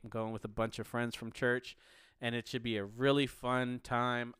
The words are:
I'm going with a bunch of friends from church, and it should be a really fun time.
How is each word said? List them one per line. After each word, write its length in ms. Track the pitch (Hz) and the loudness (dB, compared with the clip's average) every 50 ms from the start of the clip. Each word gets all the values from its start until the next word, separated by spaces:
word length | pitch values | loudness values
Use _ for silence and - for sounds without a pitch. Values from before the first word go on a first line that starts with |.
I'm 80 | - 110 | -10 -8
going 220 | 107 113 110 110 | -4 -4 -4 -4
with 120 | 113 107 - | -4 -6 -8
a 40 | 107 | -4
bunch 320 | 101 - 113 113 - - | -2 0 0 0 -2 -6
of 60 | 107 - | -8 -4
friends 260 | - 120 120 117 - | -2 -2 -2 -2 -2
from 160 | - 117 113 | -6 -8 -10
church, 460 | - - 131 123 123 127 - - - - - - - - - - _ - | -4 0 2 2 2 2 0 -6 -14 -16 -20 -20 -20 -20 -20 -20 _ -6
and 140 | 127 117 120 | -4 -2 -2
it 140 | 120 - - | -2 -2 -4
should 160 | - 123 117 | -4 -2 0
be 120 | 117 113 | 0 0
a 80 | 104 98 | 0 0
really 440 | 101 107 120 131 139 139 143 139 127 | -2 -2 2 4 6 6 6 4 2
fun 520 | - - - 123 127 127 123 123 123 123 - | -2 -4 -2 0 2 2 2 0 -2 -4 -4
time. 500 | - 123 120 123 123 120 120 120 120 120 | 0 0 2 2 2 0 0 -2 -4 -8